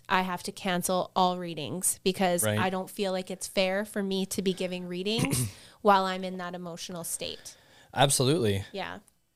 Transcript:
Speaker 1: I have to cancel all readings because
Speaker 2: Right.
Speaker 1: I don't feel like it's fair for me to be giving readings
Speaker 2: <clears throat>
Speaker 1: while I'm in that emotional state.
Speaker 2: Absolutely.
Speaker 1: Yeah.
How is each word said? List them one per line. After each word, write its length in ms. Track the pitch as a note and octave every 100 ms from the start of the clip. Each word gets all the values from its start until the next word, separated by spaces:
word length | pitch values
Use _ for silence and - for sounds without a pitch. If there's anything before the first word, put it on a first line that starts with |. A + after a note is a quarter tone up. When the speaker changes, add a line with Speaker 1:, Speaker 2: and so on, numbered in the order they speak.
| -
Speaker 1:
I 140 | F#3+
have 200 | F#3 F3+
to 80 | -
cancel 580 | - G3 F3+ F3 F#3 - -
all 220 | F3+ F3+
readings 600 | F3 D#3 C3 F3 - -
because 400 | F#3+ F#3 F#3 F3
Speaker 2:
Right. 140 | A2 G#3
Speaker 1:
I 100 | F#3
don't 220 | F#3 F#3
feel 220 | - F#3+
like 180 | F#3 F#3
it's 160 | F3+ -
fair 380 | - F#3 F#3+
for 180 | G#3+ G#3+
me 240 | G3 F#3+ F#3+
to 160 | -
be 100 | F#3+
giving 340 | F3+ F#3 F3+ F3+
readings 600 | F3+ F#3 A3 C4+ B3+ A#2 -
Speaker 2:
<clears throat> 160 | - -
Speaker 1:
while 220 | G#3 G3
I'm 200 | F#3+ F#3
in 120 | F#3 F#3
that 160 | F3
emotional 500 | F3+ F3 E3+ - F3
state. 520 | E3+ - F3 - - - _ - -
Speaker 2:
Absolutely. 680 | - C#3 - C3 D#3+ G#2+ G2 G2
Speaker 1:
Yeah. 260 | G3 F2 F#2 _ _ _